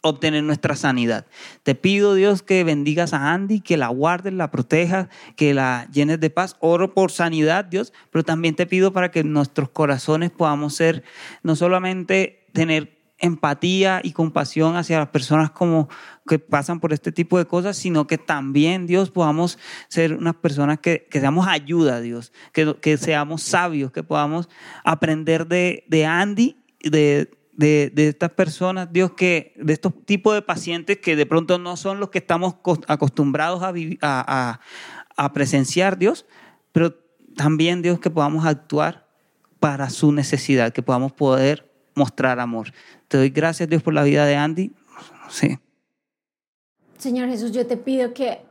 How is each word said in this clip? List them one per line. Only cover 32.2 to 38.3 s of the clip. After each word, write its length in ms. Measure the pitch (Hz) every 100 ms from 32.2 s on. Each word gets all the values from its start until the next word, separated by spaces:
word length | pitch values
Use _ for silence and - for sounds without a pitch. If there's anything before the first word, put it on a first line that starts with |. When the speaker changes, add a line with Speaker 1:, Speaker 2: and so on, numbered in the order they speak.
| - 170 180 -
Speaker 1:
cos-, 280 | 180 160 -
acostumbrados 760 | 147 139 - 143 147 160 180
a 100 | 185
vivi-, 260 | 175 160 -
a, 580 | 147 131 - 135 123 117 - - - - - -
a, 80 |
a 80 | 143
presenciar, 640 | 139 139 139 131 - 190 190
Dios, 300 | 190 339 _ - - _ _
pero 220 | 165 165 - _ _ _
también, 460 | - 151 156 165 180
Dios, 180 | 170 170
que 120 | 175
podamos 340 | 160 147